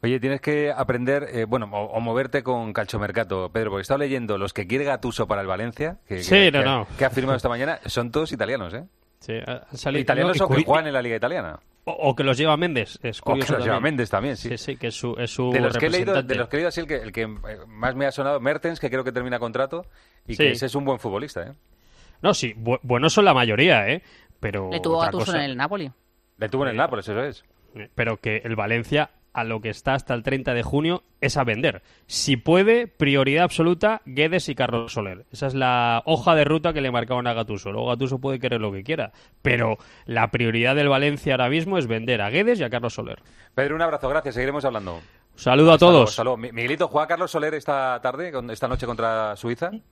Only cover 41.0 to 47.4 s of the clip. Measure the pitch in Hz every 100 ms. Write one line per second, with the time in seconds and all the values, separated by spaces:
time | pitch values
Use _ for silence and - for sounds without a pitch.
41 | 147 143 151 127 123 151 165 190 127 113
42 | 113 117 101 139 214 240 123 120 117 -
43 | 117 107 - - - - 143 156 165 151
44 | 131 151 143 117 131 147 135 113 95 85
45 | - _ _ - - 131 160 160 175 165
46 | 110 - 120 120 120 113 120 156 175 147
47 | 156 170 175 165